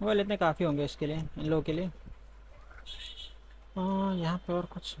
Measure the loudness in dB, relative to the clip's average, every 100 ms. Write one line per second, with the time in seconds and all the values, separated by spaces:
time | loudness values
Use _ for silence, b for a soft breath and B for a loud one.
0 | 4 4 4 4 4 4 4 2 0 -2
1 | -2 -2 -4 -2 2 2 2 0 -2 -6
2 | -14 -16 -16 -20 -20 -18 -18 -16 -14 -12
3 | -12 -12 -14 -16 -18 -20 -8 -2 2 2
4 | 2 2 2 0 0 0 0 -6 -10 -6